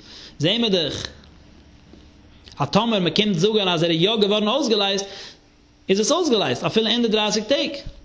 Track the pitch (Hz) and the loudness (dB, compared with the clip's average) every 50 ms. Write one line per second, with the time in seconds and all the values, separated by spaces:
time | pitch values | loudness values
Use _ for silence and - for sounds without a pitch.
0 | - - - - - - - - 143 170 214 233 233 220 190 175 156 135 - - | -20 -20 -20 -20 -20 -16 -8 -2 0 0 0 2 0 0 0 0 0 -2 -6 -6
1 | - - - - - - - - - - - - - - - - - - - - | -10 -10 -12 -16 -20 -20 -20 -20 -20 -20 -20 -20 -20 -20 -20 -20 -20 -20 -20 -20
2 | - - - - - - - - - - - - 143 - - 196 226 233 226 196 | -20 -20 -20 -20 -20 -20 -20 -20 -20 -14 -8 -8 -4 0 0 0 2 2 0 0
3 | 175 165 160 190 214 214 196 156 180 214 220 214 196 180 175 160 175 170 165 160 | 0 0 0 0 0 0 0 0 2 2 2 2 0 0 0 0 2 0 2 2
4 | 170 208 233 214 208 196 208 214 208 208 240 294 277 233 220 208 196 196 202 196 | 2 0 2 2 0 2 2 0 0 0 0 0 0 0 0 0 0 0 -2 -2
5 | - - - - - - - - _ _ _ _ _ _ _ _ _ - 190 202 | -4 -8 -12 -16 -16 -18 -20 -20 _ _ _ _ _ _ _ _ _ 0 0 2
6 | 214 269 294 349 349 302 233 202 165 135 123 - 180 160 - 220 226 214 233 240 | 2 2 2 2 2 2 2 2 2 0 -2 -2 -2 0 0 0 2 2 0 0
7 | 233 220 202 220 214 208 202 220 208 - 277 330 311 - - - - - - - | 2 2 2 2 0 0 -2 -2 0 0 0 0 0 -2 -6 -8 -12 -14 -16 -14
8 | - | -10